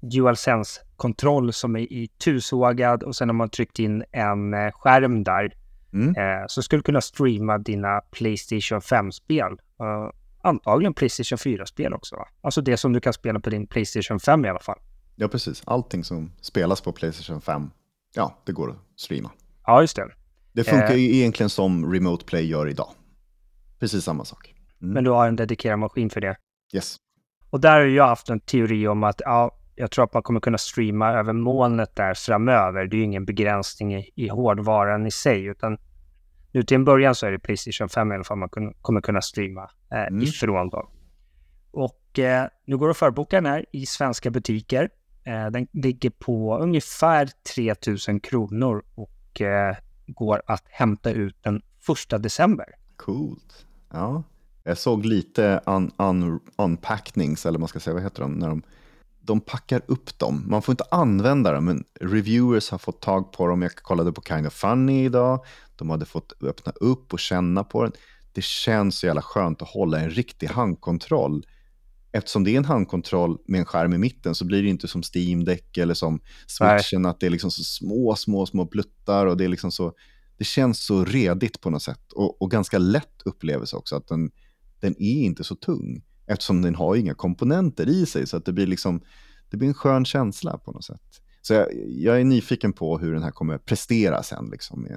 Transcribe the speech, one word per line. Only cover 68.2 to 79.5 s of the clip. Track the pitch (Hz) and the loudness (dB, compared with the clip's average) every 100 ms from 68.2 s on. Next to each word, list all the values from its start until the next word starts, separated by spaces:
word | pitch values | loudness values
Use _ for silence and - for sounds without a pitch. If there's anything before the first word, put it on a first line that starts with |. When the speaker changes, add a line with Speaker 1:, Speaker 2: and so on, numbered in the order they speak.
| - | -14
Speaker 2:
Det | - | -8
känns | - - - 110 101 - | -6 -4 0 2 2 0
så | 90 | 0
jävla | 76 | -2
skönt | - 107 90 78 | -2 -2 0 -2
att | 82 | -8
hålla | - 90 78 | -4 -2 0
en | 80 | -2
riktig | 90 123 - 78 | -2 -4 -6 -6
handkontroll. | 107 110 85 - 85 - 151 73 76 - - _ _ - - _ | -2 -2 -2 -4 -4 -2 0 0 -2 -8 -18 _ _ -20 -20 _
Eftersom | 107 - 107 | -6 -2 0
det | 95 | 2
är | 123 | 2
en | |
handkontroll | 143 131 95 90 - 92 87 82 - | 2 0 0 -4 -2 0 0 -2 -2
med | 95 | -2
en | |
skärm | 85 85 85 | 0 0 0
i | 87 | 2
mitten, | 117 - 87 | 0 -2 -6
så | 85 90 | -4 -2
blir | 98 | 0
det | 101 | 0
inte | 90 90 | -2 -4
som | 92 85 | -8 -6
Steam | 90 90 87 | -4 -2 0
Deck | 87 90 - - | 0 -2 -4 -2
eller | 85 | -2
som | 85 82 80 - - - | 0 -2 -4 -8 -20 -14
Switchen, | - 107 104 101 95 | 0 4 4 4 0
Speaker 1:
Nej. | 92 | 0
Speaker 2:
att | 87 | 0
det | 90 | 0
är | |
liksom | 85 95 | 0 -2
så | - | -6
små, | 82 - 90 110 120 104 | -8 -8 -6 -2 0 0
små, | - 101 92 | -2 -2 0
små | 98 87 | -2 -2
pluttar, | 104 98 _ - 101 95 | -4 -6 _ 0 2 4
och | 90 | 2
det | |
är | |
liksom | 92 | 0